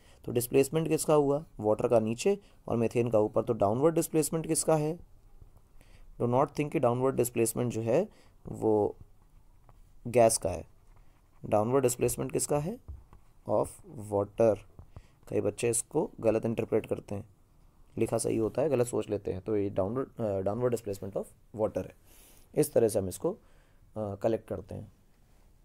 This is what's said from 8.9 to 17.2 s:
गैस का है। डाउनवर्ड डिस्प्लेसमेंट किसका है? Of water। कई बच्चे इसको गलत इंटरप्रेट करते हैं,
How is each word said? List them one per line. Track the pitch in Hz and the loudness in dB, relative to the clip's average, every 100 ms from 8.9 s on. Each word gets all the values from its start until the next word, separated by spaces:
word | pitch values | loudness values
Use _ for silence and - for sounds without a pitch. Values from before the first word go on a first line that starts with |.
| - - - - - - - - - - - 120 | -2 -18 -20 -20 -20 -20 -20 -20 -20 -20 -16 0
गैस | 117 113 - | 6 6 6
का | 82 | -2
है। | 85 - - - - - - _ - - | -6 -10 -20 -20 -20 -20 -20 _ -16 0
डाउनवर्ड | 107 110 135 | 0 2 2
डिस्प्लेसमेंट | 127 - 123 - 131 | 2 2 -2 -2 -4
किसका | 143 - 147 | -4 -2 -2
है? | 156 240 - - - - - - - | -4 -8 -12 -18 -20 -20 -20 -14 -2
Of | 107 143 - 196 131 104 | -2 -2 -6 -18 -14 -4
water। | 101 104 - 113 101 - - - - - _ - | -2 -2 2 4 2 -4 -20 -20 -20 -20 _ -6
कई | 107 | -4
बच्चे | 104 104 120 | -2 -2 -2
इसको | 117 - 147 202 - | -2 -2 -4 -4 -2
गलत | 113 110 | 0 0
इंटरप्रेट | 113 113 110 110 - | 0 -4 -2 -2 -2
करते | 104 - | -8 -8
हैं, | 101 | -10